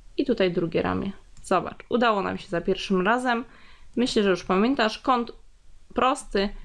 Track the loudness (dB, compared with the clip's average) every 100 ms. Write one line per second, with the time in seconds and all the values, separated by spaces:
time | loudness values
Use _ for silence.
0 | -8 -4 0 2 2 0 0 0 0 -2
1 | -4 -8 -16 -14 0 0 0 -8 -4 2
2 | 2 2 -2 -6 -4 -2 0 -2 0 0
3 | 2 2 0 -2 -4 -16 -20 -20 -8 -2
4 | 0 2 2 2 2 2 4 2 0 0
5 | 0 0 -2 -10 -20 -20 -20 -20 -8 0
6 | 0 0 -2 0 0 -4